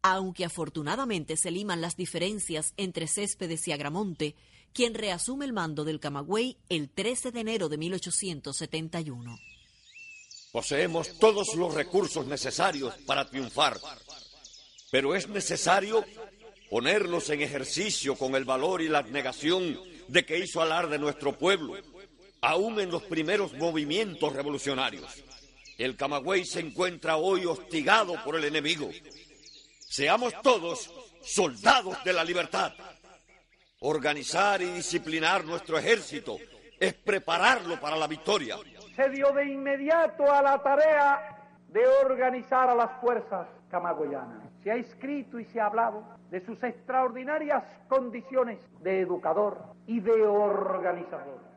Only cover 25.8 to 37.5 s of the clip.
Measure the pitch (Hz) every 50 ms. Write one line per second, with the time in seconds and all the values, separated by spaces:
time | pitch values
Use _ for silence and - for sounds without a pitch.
25.8 | 120 127 127 - 139 139 143 143 131 165 190 190 180 156 - 185 165 156 - 151
26.8 | 185 180 175 151 - 160 160 156 160 190 196 180 185 170 160 - - - - 160
27.8 | 139 127 202 226 214 175 175 - - 139 151 165 151 147 151 156 143 151 175 156
28.8 | 143 98 82 - - - - - - - - - - - - - - _ _ _
29.8 | - - - - 139 147 185 226 247 240 165 180 233 269 247 202 165 170 165 -
30.8 | - - - - - - _ - - - - - 185 156 123 - - 220 269 262
31.8 | 208 185 180 - - 180 185 170 165 165 175 175 160 156 - 190 190 185 - -
32.8 | - 190 165 _ _ - - - _ _ _ _ _ _ _ _ _ _ _ _
33.8 | - 147 151 156 127 147 147 147 131 - - 170 196 202 202 190 180 180 175 175
34.8 | 170 - 170 170 - 156 156 160 156 165 185 196 170 151 170 165 - - 160 156
35.8 | - 196 233 214 170 - 156 - - - 107 - - - - - - - - _
36.8 | 180 190 - - _ - 196 190 - - 165 175 185 240